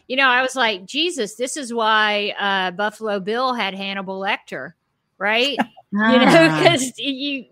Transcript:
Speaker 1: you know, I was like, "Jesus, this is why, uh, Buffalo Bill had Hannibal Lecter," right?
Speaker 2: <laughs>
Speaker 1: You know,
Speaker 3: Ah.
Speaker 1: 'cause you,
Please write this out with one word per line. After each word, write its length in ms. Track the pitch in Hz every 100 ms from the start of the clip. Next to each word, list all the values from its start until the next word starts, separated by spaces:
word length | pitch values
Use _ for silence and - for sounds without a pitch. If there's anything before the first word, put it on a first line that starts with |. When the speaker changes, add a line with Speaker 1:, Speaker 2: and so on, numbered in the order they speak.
| -
Speaker 1:
you 80 | 262
know, 100 | 269
I 140 | 247
was 140 | 262 262
like, 300 | 226 190 190
"Jesus, 500 | 285 339 285 208 -
this 200 | 254 311
is 160 | 240
why, 600 | 233 214 214 214 208 202 -
uh, 320 | 202 196 185
Buffalo 480 | 180 208 214 220 202
Bill 340 | 185 233 262
had 200 | 240 196 190
Hannibal 440 | 196 196 190 190
Lecter," 540 | 196 254 - 156 135 _ _ _ _ -
right? 400 | 196 226 277 269
Speaker 2:
<laughs> 100 | 240 - -
Speaker 1:
You 60 | 202 220 254
know, 300 | 233 330 330
Speaker 3:
Ah. 120 | 311 339
Speaker 1:
'cause 260 | 320 254 226
you, 480 | 262 262 285 269 -